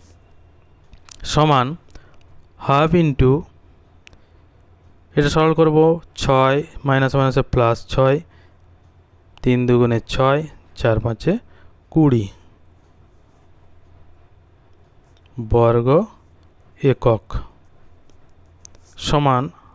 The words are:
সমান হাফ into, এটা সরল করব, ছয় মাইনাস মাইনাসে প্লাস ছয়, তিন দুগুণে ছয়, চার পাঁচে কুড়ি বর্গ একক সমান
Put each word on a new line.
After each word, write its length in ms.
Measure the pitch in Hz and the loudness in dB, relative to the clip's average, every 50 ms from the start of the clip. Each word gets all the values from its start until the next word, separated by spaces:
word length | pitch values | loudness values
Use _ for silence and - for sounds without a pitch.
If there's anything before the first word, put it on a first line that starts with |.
| - - - _ _ _ - - - - _ _ _ _ _ _ _ - - - - - - - - - | -20 -20 -20 _ _ _ -20 -20 -20 -20 _ _ _ _ _ _ _ -20 -20 -20 -20 -20 -18 -16 -10 -6
সমান 340 | - 147 151 156 143 131 120 131 165 - _ - - - - - - - - - - - - - _ - - | -2 0 2 2 2 2 0 -2 -6 -12 _ -20 -20 -20 -20 -20 -20 -20 -20 -20 -20 -20 -20 -20 _ -12 -4
হাফ 240 | - 139 143 156 156 165 175 | -2 0 0 0 2 2 0
into, 300 | 165 151 131 - 135 127 135 160 - - _ - _ - - _ _ _ _ - _ - - - - _ _ - _ _ _ _ _ _ - _ _ - - - _ _ - | 0 0 0 2 2 2 2 0 -4 -10 _ -20 _ -20 -20 _ _ _ _ -20 _ -20 -20 -20 -20 _ _ -20 _ _ _ _ _ _ -20 _ _ -20 -20 -20 _ _ -2
এটা 140 | 151 143 143 - | -2 0 0 0
সরল 180 | 160 156 160 160 160 | 0 0 0 2 2
করব, 180 | 160 160 151 156 160 165 165 165 - - - - | 2 2 4 4 4 2 2 -2 -6 -16 -12 -6
ছয় 340 | - - 135 131 131 131 139 143 - - - - - | -2 0 2 2 4 2 2 0 -4 -6 -12 -8 -2
মাইনাস 260 | 143 135 135 135 131 - 139 | 0 0 2 2 0 0 0
মাইনাসে 240 | 135 131 123 135 123 - - | 0 0 0 -2 -2 0 0
প্লাস 220 | 127 120 117 117 113 - - | 0 2 0 0 -2 -6 -6
ছয়, 240 | - 135 131 131 139 160 170 _ _ - - - _ _ _ _ _ _ _ _ _ _ _ _ _ _ _ _ _ - | -2 0 0 0 0 -2 -4 _ _ -20 -20 -20 _ _ _ _ _ _ _ _ _ _ _ _ _ _ _ _ _ -6
তিন 160 | - 127 123 123 123 | -2 -2 0 0 0
দুগুণে 320 | 120 123 120 123 120 117 110 - - - | 0 2 2 2 0 0 -2 -4 -6 -4
ছয়, 260 | - 131 131 139 151 160 151 - - _ _ - - | -2 0 0 0 -2 -4 -8 -16 -20 _ _ -12 -4
চার 160 | - 120 110 110 110 | -2 -2 0 0 -2
পাঁচে 280 | 117 113 - - 156 190 240 - - - - - - _ _ _ _ | -4 -6 -4 -4 -4 -4 -4 -6 -14 -20 -20 -20 -20 _ _ _ _
কুড়ি 320 | - 165 151 143 123 117 101 98 - - - - - _ - - _ _ _ _ _ _ - _ _ - _ _ _ _ _ _ - _ _ - - - - - - - - - - _ - _ _ _ _ _ _ _ _ _ _ _ - _ _ _ _ _ _ _ _ _ - | 0 2 2 2 2 0 -2 -6 -14 -20 -20 -20 -20 _ -20 -20 _ _ _ _ _ _ -20 _ _ -20 _ _ _ _ _ _ -20 _ _ -20 -20 -20 -20 -20 -20 -20 -20 -20 -20 _ -20 _ _ _ _ _ _ _ _ _ _ _ -20 _ _ _ _ _ _ _ _ _ -14
বর্গ 520 | 127 113 107 120 117 117 117 117 120 117 127 139 170 226 - - - _ _ _ _ _ _ _ _ _ _ _ - - 139 | -12 -6 -2 0 2 2 2 2 0 0 2 0 0 0 -2 -10 -20 _ _ _ _ _ _ _ _ _ _ _ -4 -2 -2
একক 320 | 120 - - 123 113 104 - - - - - - _ _ _ - _ - - - - - _ - - - - - - _ - _ _ _ - - - - - _ - - - | -2 0 0 0 0 0 -4 -8 -10 -10 -10 -10 _ _ _ -20 _ -20 -20 -20 -20 -20 _ -20 -20 -20 -20 -20 -20 _ -20 _ _ _ -20 -20 -20 -20 -20 _ -20 -12 -6
সমান 360 | - - 147 147 139 131 123 135 170 - - _ - - | -4 -2 0 0 0 0 0 -2 -6 -10 -16 _ -20 -20